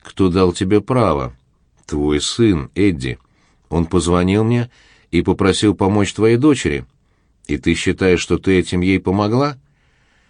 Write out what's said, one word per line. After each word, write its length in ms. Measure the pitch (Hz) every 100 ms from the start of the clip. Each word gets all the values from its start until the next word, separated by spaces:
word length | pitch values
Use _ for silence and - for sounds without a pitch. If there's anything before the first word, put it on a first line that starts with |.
«Кто 260 | - - 95
дал 240 | 90 90
тебе 280 | 87 95 104
право?» 540 | 101 127 101 71 62 - _ _ _ _ -
«Твой 340 | 73 73 73
сын, 500 | - - 113 82 64
Эдди. 440 | - 101 76 64 60 _ _ _ _ _
Он 180 | 82 80
позвонил 580 | 90 80 90 92 104
мне 260 | 110 120 120 _ _ _ _
и 120 | 85
попросил 520 | 87 87 95 90 104
помочь 380 | 90 98 104 95
твоей 240 | - 110 120
дочери. 480 | 151 135 78 69 65 _ _ _ _ _ -
И 100 | 73
ты 160 | 87
считаешь, 460 | 82 95 85 95 85
что 180 | - -
ты 200 | 98 92
этим 220 | 85 90
ей 180 | 92 92
помогла?» 560 | 95 98 104 123 143 135 _ _ _ _ _ _